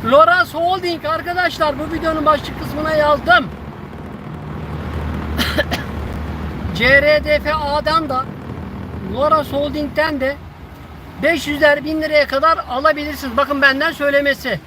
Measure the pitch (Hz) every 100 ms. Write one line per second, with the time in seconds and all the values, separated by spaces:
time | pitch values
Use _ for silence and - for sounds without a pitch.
0 | 220 277 320 359 349 302 339 370 349 330
1 | 294 320 339 359 349 - 302 269 302 330
2 | 330 311 302 302 - - - 294 311 311
3 | 294 294 320 349 196 - - - - -
4 | - - - - - - - - - -
5 | - - - - - - - - - -
6 | - - - - - - - 165 240 277
7 | 294 302 302 302 294 311 285 294 302 320
8 | 311 254 - - - - - - - -
9 | - 214 302 311 277 277 294 294 294 294
10 | 311 294 262 285 - - - - - -
11 | - - 254 330 294 285 302 294 294 311
12 | 311 302 277 269 311 330 - 254 302 294
13 | 294 277 277 233 277 285 277 269 320 -
14 | 285 277 285 269 254 175